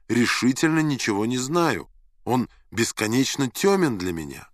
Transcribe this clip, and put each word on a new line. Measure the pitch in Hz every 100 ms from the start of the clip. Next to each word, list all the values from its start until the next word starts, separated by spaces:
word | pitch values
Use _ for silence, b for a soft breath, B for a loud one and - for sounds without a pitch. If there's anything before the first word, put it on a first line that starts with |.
| -
решительно | 117 113 - - 135 165 160
ничего | 156 131 117 101 110
не | 127
знаю. | 131 170 165 87 - - _ _
Он | 104 123 110 _ _
бесконечно | 95 113 - 107 123 131 - 135
темен | - 196 196 160 101
для | 90
меня. | 82 71 65 -